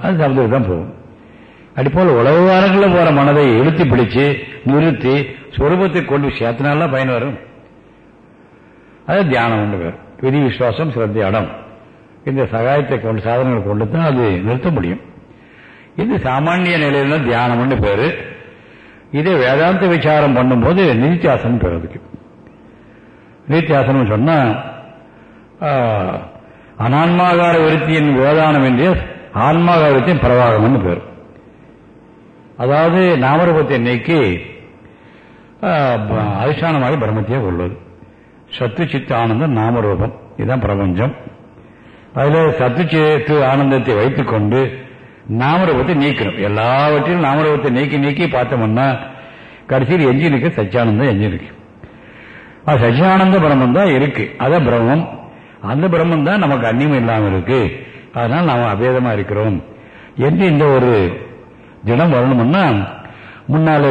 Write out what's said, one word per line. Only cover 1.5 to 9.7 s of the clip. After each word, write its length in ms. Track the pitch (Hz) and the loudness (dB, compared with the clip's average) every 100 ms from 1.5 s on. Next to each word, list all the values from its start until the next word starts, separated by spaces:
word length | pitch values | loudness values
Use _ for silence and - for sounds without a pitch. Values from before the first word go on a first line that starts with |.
| - - | -20 -12
அடி 140 | - 135 | -4 -2
போல 240 | 165 180 | 2 4
உலக 260 | 120 131 165 | 4 4 4
வாரங்களில் 540 | 185 185 190 196 196 | 4 4 4 4 4
போற 140 | 175 165 | 4 2
மனதை 340 | 143 143 147 139 113 | 2 2 4 4 4
இழுத்தி 280 | 151 156 | 2 2
பிடிச்சு 400 | 143 123 107 127 143 135 - - | 2 2 0 0 0 -2 -8 -8
நிறுத்தி 500 | 123 147 165 120 123 143 135 - - | 0 2 2 0 0 -2 -2 -12 -10
சொரூபத்தை 500 | - 143 180 190 175 | -2 0 0 0 -2
கொண்டு 240 | 170 143 139 | -2 -2 -2
சேர்த்தனால 600 | - 117 117 143 147 165 | -2 -4 -2 -2 0 0
பயன் 240 | 131 131 120 | -2 -2 -2
வரும். 200 | 135 107 - - - - - - - - - - - - - - - - - | -4 -8 -14 -20 -20 -20 -20 -20 -20 -20 -20 -20 -20 -20 -20 -20 -20 -16 -4
அது 140 | 190 165 | -2 0
தியானம் 320 | 123 117 110 | 0 0 -2
ஒன்று 160 | 104 | -2